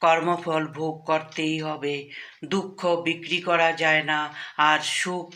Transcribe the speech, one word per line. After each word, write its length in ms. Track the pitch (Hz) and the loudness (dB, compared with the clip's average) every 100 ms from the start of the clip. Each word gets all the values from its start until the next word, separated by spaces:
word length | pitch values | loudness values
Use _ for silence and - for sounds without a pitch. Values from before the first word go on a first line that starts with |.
কর্মফল 640 | 170 165 170 175 170 160 | 4 4 4 0 0 -2
ভোগ 400 | 156 151 160 156 | -2 -4 -6 -4
করতেই 580 | - 156 156 - 156 160 | -2 -2 -2 -4 -2 -2
হবে। 480 | 156 151 143 143 143 - - - | -4 -4 -4 -4 -8 -14 -18 -16
দুঃখ 360 | 147 196 190 - 180 | -4 -4 -4 -4 0
বিক্রি 520 | 170 170 165 160 175 | 0 0 -4 -4 -4
করা 320 | 180 170 165 | 0 4 4
যায় 300 | 165 160 156 | 2 2 2
না, 320 | 151 151 151 147 - - | 2 0 -2 -8 -8 2
আর 220 | 151 151 | 4 4
সুখ 520 | 156 - 185 180 170 | 2 -4 -2 -4 -8